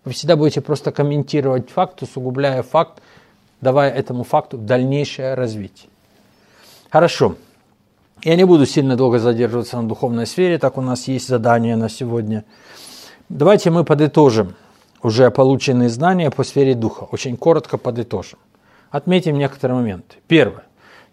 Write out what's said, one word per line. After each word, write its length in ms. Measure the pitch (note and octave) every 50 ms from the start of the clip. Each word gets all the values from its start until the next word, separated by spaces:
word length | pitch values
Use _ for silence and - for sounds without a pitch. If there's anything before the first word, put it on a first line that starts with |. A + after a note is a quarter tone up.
| -
Вы 80 | C3
всегда 240 | B2 - - D3 E3+
будете 260 | D3+ D#3 D3 - D3
просто 280 | - - D3 C3+ - D3+
комментировать 760 | - - C#3+ C#3+ C#3+ D3 C3+ - D3+ D3 C3 C3+ B2+ B2+ - -
факт, 340 | - F3+ F#3 F3+ - -
усугубляя 600 | B2+ - - C3+ B2+ B2+ B2+ C#3 C#3 C#3 C3 B2+
факт, 400 | B2 - - D#3 - - _ - _ _ _ _ _ _ _ _ _ _ _ -
давая 300 | B2 B2+ C3 C#3+ C#3 C#3
этому 340 | A#2+ C3+ B2+ - B2 B2 A#2
факту 320 | - - D#3 - - -
дальнейшее 760 | A#2+ A2 G#2 B2+ B2+ B2+ C3+ C#3 D3 C#3+ - - - C3 C3 C3
развитие. 560 | B2+ B2+ A2+ A2 G#2+ G2 G2 _ _ _ _ _ _ _ _ _ _ _ _ _ _ _ _ _ _ _ _ - _ _ -
Хорошо. 460 | - D#3 E3+ E3 - - C3+ G2+ D#2 - - _ _ _ _ _ _ _ _ _ _ _ _ _ _ -
Я 140 | - D#3+ E3
не 80 | F3 F#3
буду 200 | F3+ F3 D3+ C3+
сильно 320 | B2 - D#3+ C#3 C3+ B2+
долго 220 | A#2+ C3 B2 A#2+ A#2
задерживаться 580 | A2 B2 A#2 A2+ B2 A2 A#2 A#2+ A2 - -
на 100 | A#2+ A2+
духовной 400 | A2 A2 - C#3 B2 A#2 A#2 A2+
сфере, 320 | - - F3+ F#3 F3+ E3+ C#3+
так 200 | D#3+ E3 - -
у 20 |
нас 280 | - B3+ B3 - - C#3
есть 200 | C3 B2 - -
задание 480 | B2+ A#2+ G#2+ A#2 A#2+ A#2+ A2+ A#2 A#2
на 120 | A2+ A2+ G#2+
сегодня. 540 | - - C3 A#2 A#2 A#2 A2 G#2 A2 G#2+ G#2+ _ _ _ _ - - - - - - - - - - _ _ -
Давайте 420 | - C3 C#3+ F#3 G#3+ G3+ - E3+
мы 140 | D#3+ F3 D3+
подытожим 680 | - D3+ C#3+ D#3 C#3+ - D3+ D3+ C3 A2 A2 G2+ F2+ - - _ _ _ _ _ _ _ _
уже 280 | - A#2 A2 B2+ B2+ A#2+
полученные 580 | B2 C#3 C3 C3+ C#3 B2 - C#3+ B2 B2 B2 A#2+
знания 420 | A2+ A#2+ D#3+ F3+ F#3 F3+ D#3+ C#3+
по 140 | - - B2+
сфере 300 | - - C#3+ C#3 C3+ C3
духа. 300 | A#2+ A2 G#2+ - - G2 -
Очень 260 | - - - C3 A#2+
коротко 420 | - - E3 D#3+ D#3 - - - A#2+
подытожим. 600 | - B2+ A#2 A#2+ A2 - A2 F#2+ F2+ - - _ _ _ _ _ _ _ _ _ _ _
Отметим 480 | - C#3+ - F3+ F#3 F#3 - E3 D3 C#3+
некоторые 400 | C#3+ C3+ - - - B2 B2+ B2+
моменты. 380 | A#2+ A2 F#2 F2 - _ - _ _
Первое. 380 | - E3 D#3 C3 G#2 - - - _ _ _ _ _ - - _ _